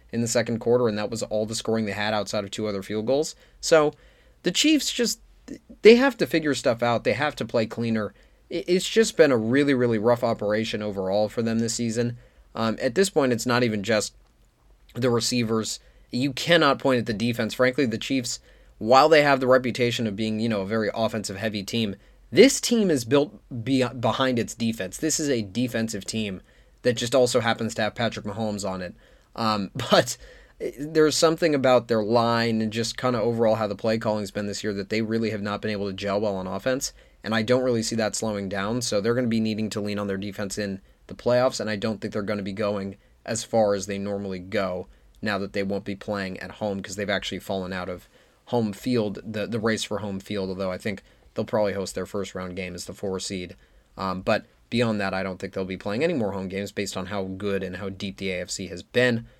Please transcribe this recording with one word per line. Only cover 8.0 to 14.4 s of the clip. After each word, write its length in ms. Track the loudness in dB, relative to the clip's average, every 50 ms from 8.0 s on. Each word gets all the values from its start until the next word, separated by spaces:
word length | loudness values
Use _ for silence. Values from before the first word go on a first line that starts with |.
| -2 -4 -8 -14 -20 _ _ _ _ -8
I-, 140 | -8 -6 0
it's 220 | 2 2 2 2 2
just 260 | 4 4 4 4 6
been 160 | 6 6 8
a 60 | 6
really, 360 | 4 2 2 2 4 4 4 4
really 260 | 4 4 2 2 4
rough 240 | 4 4 4 4 4
operation 580 | 0 0 0 0 0 0 0 0 -2 -4 -4
overall 480 | -4 -4 -4 -4 -2 0 2 2 2 0
for 120 | 0 -2
them 180 | -2 0 0 0
this 160 | 0 -2 -2
season. 420 | -2 -2 -2 0 0 -2 -2 -4 -8 -14 -20 _ -20 -20 _ -6
Um, 220 | -2 -2 -2 -2 0
at 140 | -2 0 2
this 140 | 2 2 2
point, 220 | 4 2 4 2
it's 140 | 2 0 2
not 180 | 2 2 4 2
even 200 | 2 0 -2 0
just 300 | 2 2 2 0 -2 -10 -16 _ _ _ _